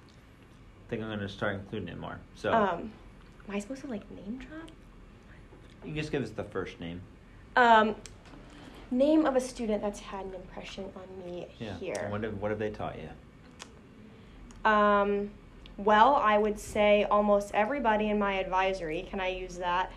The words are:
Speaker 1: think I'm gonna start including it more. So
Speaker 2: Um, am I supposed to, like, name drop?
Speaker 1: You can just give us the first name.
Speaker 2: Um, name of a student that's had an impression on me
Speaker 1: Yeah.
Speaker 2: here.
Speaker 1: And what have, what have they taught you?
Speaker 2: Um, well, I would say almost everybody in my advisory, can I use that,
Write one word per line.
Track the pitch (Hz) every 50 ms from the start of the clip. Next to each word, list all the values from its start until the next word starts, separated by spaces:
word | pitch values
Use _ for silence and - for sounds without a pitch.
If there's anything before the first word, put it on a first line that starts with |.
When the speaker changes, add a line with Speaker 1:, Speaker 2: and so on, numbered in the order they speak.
| - - - - - - - - - - - - - - - - - -
Speaker 1:
think | 120 110 110
I'm | 110
gonna | 110 104 98 95
start | - - 113 104 98
including | 95 98 - - 107 92 87
it | 90 90
more. | 82 87 - - - - -
So | - - 208 196
Speaker 2:
Um, | 226 208 190 170 - - 220 - - - - - - - - - - - -
am | 196
I | 202
supposed | 202 - 269 277
to, | -
like, | 285 233 196 - -
name | 196 180 175 202 240 269
drop? | 254 254 302 320 330 320 - - - - - - - - - - - - - - - - - - - - - - -
Speaker 1:
You | 131 151
can |
just | 151 151 - -
give | 143 117
us | 104
the | - - 95
first | - - 98 87 - - -
name. | 85 82 87 90 95 - - - - - - - - - -
Speaker 2:
Um, | 254 247 233 226 220 214 220 208 - - - - - - - - - - - - - - - - - - -
name | 247 247 277 302 311 311 302
of | 269 262
a | 254
student | 254 254 - - 240 214 214 208
that's | 208 208 208 -
had | - - - 196 190
an | 190 190
impression | 180 180 - - 202 180 - - 208 190 196 -
on | 190 185 190 185 190 180
me | 175 175 175 - - - -
Speaker 1:
Yeah. | 117 107 95 85
Speaker 2:
here. | - - 120 98
Speaker 1:
And | 85 - 104
what | 104 110
have, | 110 101 98 104
what | 104
have | 107 107
they | 110 104
taught | 104 - 92 80 80 76
you? | 76 - - - - - - - - - - - - - - - - - - - - - - - - - - - - - - - - 214
Speaker 2:
Um, | 214 208 208 208 208 202 202 202 202 202 208 208 - - - - - - - - -
well, | - 202 208 214 214 220 254 294
I | 277 - 214 214 208
would | 214 214 208 214
say | - - - 214 208 208 208 208 202
almost | - 202 208 208 208 202 202 202 208 -
everybody | 202 214 247 285 285 233 226 214 208 214 214
in | 208 208
my | 202 202 196
advisory, | 190 185 180 180 185 190 190 190 190 175 156 156 175 190 -
can | - 196
I | 185 185
use | 190 185 185 180 175 175
that, | 180 175 175 185 185 185 -